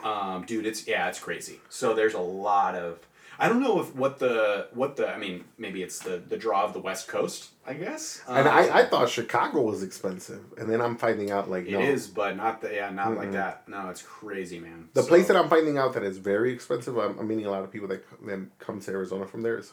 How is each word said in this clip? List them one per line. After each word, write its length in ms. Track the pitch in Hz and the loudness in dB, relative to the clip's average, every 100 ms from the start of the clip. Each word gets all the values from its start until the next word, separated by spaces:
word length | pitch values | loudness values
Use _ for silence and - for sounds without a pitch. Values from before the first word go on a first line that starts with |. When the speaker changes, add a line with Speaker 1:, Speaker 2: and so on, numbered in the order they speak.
Speaker 1:
Um, 420 | 110 107 95 92 90 | -4 -2 -2 -4 -4
dude, 200 | 113 107 | -2 -2
it's, 220 | 110 - | -4 -2
yeah, 200 | - - | -2 -2
it's 100 | - | -4
crazy. 400 | - - - - - | -8 -8 -10 -16 -16
So 240 | - 123 | -2 0
there's 200 | 110 107 | 4 2
a 60 | 101 | 2
lot 560 | 90 95 104 101 95 92 | -4 -2 2 4 4 0
of, 240 | 85 85 - _ - - | -6 -8 -16 _ -14 0
I 100 | 220 | 2
don't 120 | 240 | 4
know 180 | 269 185 | 4 2
if 140 | 147 131 | 0 0
what 240 | 135 - | -2 2
the, 480 | 127 113 107 101 - | 2 4 4 2 -2
what 240 | 117 135 131 | -4 -4 0
the, 120 | 110 | -2
I 80 | 101 | -2
mean, 280 | 101 90 - - | -6 -8 -12 -12
maybe 240 | 104 95 | -8 -6
it's 160 | 87 - | -6 -8
the, 180 | 92 90 | -6 -6
the 200 | - 107 | -6 -4
draw 260 | 110 98 | 0 2
of 100 | 101 | 0
the 60 | 95 | -2
West 280 | - - - | -6 -6 -6
Coast, 420 | - - - - _ - | -2 -2 -4 -14 _ -12
I 80 | |
guess. 480 | 147 196 311 - - - | -8 -6 -8 -10 -12 -2
Speaker 2:
And 200 | 131 143 | 4 6
I, 200 | 139 185 | 8 8
I 140 | 175 | 6
Speaker 1:
Um, 60 | 240 | 6
Speaker 2:
thought 200 | 151 123 | 4 2
Chicago 520 | - 117 120 294 165 | 0 0 2 2 2
was 200 | 113 95 | 2 0
expensive, 600 | 95 - 98 92 - 101 - - | -6 -6 -6 -6 -12 -16 -14 -10
and 120 | 107 | -2
then 100 | 113 | 2
I'm 160 | 120 117 | 2 0
finding 360 | 117 107 101 | 0 0 0
out, 180 | 101 98 | -2 0
like, 160 | 92 90 | -4 -2
Speaker 1:
It 60 | |
Speaker 2:
no. 80 | 98 | 0
Speaker 1:
is, 260 | 131 131 - | 2 2 -2
but 280 | - 98 95 | -4 -2 0
not 260 | 98 - | -2 -2
the, 140 | 107 104 | -6 -4
yeah, 160 | 101 | -4
not 240 | 95 98 110 | -2 -2 -2
like 120 | 101 | -2
Speaker 2:
Mm-mm. 40 | |
Speaker 1:
that. 340 | 98 95 - - | -2 -4 -6 -12
No, 220 | 101 95 | -10 -10
it's 140 | 90 | -10
crazy, 560 | - - 107 98 90 87 | -16 -16 -10 -8 -8 -10
man. 300 | 82 82 - | -14 -16 -4
Speaker 2:
The 80 | 135 | 0
place 220 | - 170 185 | 6 8 8
Speaker 1:
So 60 | |
Speaker 2:
that 80 | 190 | 6
I'm 80 | 151 | 6
finding 280 | 165 156 143 | 6 4 2
out 140 | 131 | 0
that 100 | 123 | 0
is 140 | 101 95 | -4 -4
very 340 | 98 101 123 | 0 2 2
expensive, 440 | 120 - 123 123 120 | -2 -4 -4 -2 -2
I'm, 200 | 104 95 | -2 -2
I'm 100 | 110 | -4
meeting 200 | 110 104 | -2 -2
a 40 | |
lot 120 | 98 | -4
of 80 | 95 | -4
people 160 | 107 98 | -8 -8
that 160 | 95 - | -8 -10
c-, 200 | - 107 | -16 -10
that 320 | 98 95 - | -8 -10 -14
come 200 | - 104 | -10 -10
to 100 | 98 | -6
Arizona 340 | 95 92 98 95 | -6 -4 -6 -6
from 160 | 113 | -4
there, 160 | 113 113 | -4 -4
is 140 | - | -8